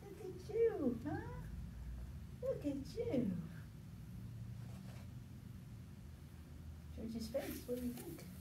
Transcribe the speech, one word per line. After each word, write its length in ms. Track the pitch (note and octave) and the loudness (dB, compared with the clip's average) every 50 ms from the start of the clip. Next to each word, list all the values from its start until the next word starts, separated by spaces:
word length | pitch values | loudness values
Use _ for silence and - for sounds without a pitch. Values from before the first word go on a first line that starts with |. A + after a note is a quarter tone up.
| - | -8
Look 160 | G4+ G4 - | -8 -8 -4
at 320 | G#4 F#4 - - - - G#4+ | -4 -4 -4 -4 -4 2 8
you, 440 | A4+ A#4 A4+ G4 F4+ D4+ B3 A#3 - - | 10 10 10 10 8 6 4 4 4 2
huh? 120 | D4 F4+ G#4 A4 A#4 - - - - - - - - - - - - - - - - - - - - - - | 2 0 2 0 -2 -4 -2 -2 -2 -2 -2 -4 -4 -4 -4 -4 -4 -2 -4 -4 -4 -4 -6 -6 -6 -6 0
Look 240 | B4 C5 A4+ G#4 - | 2 2 2 4 4
at 320 | D4 C#4 C4+ - - - A4+ | 2 2 2 0 -2 0 2
you. 340 | A#4+ A#4 F4 B3 G#3+ G3 F3+ E3 - - - - - - - - - - - - - - - - - - - - - - - - - - - - - - - - - - - - - - - - - - - - - - - - - - - - - - - - - - - - - - - - - - - - - - - | 4 6 6 6 6 6 4 2 0 -2 -6 -6 -8 -8 -8 -8 -8 -8 -8 -8 -8 -8 -6 -6 -6 -6 -6 -6 -6 -6 -6 -6 -6 -6 -6 -8 -8 -8 -8 -8 -8 -8 -8 -8 -8 -8 -10 -10 -8 -8 -8 -8 -8 -8 -8 -8 -8 -10 -10 -10 -10 -10 -10 -10 -10 -10 -10 -10 -10 -10 -10 -8 -8 -8 -8 -8 -8 -6 -4
George's 320 | - A3+ A3 A3+ A3+ A3 - | -2 -2 0 0 0 0 2
face. 340 | - C#4 - - - - - - | 2 2 2 2 0 -2 0 0
What 120 | B3 B3+ | 0 2
do 60 | B3 | 2
you 80 | B3 A#3+ | 0 0
think? 320 | - - E4+ E4+ - - - - - | 0 -4 -4 -4 -6 -6 -6 -6 -6